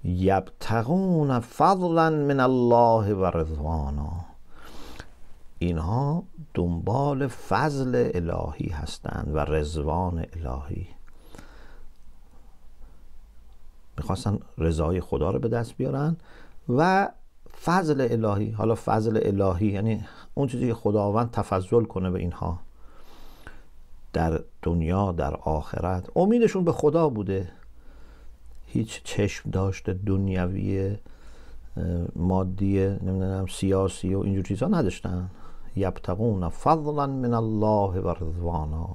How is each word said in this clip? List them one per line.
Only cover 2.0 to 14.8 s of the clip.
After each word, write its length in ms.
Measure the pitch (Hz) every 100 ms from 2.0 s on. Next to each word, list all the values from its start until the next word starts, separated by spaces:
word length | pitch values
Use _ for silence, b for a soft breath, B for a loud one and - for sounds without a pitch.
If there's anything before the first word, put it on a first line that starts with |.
| 160
من 300 | 156 143 139
الله 760 | 127 131 120 120 117 113 104
و 100 | 101
رضوانا، 880 | 92 85 78 78 76 80 71 71 73 85 85 - - B B B B B B B - - - -
اینها 640 | 87 82 80 113 143 165 - - 156
دنبال 720 | - 87 85 87 117 143 139 135
فضل 840 | - - 98 151 139 131 123 120
الهی 540 | 90 85 85 82 - -
هستند 600 | 76 73 - - - 71
و 40 | 76
رضوان 800 | 73 78 76 78 71 80 92 85
الهی، 680 | 80 85 80 65 71 - 90 - - B B B B B B B B - - - - - - - - - - - - - - - - - - - - -
می‌خواستن 400 | - 85 - 101 - -
رضای 420 | 82 80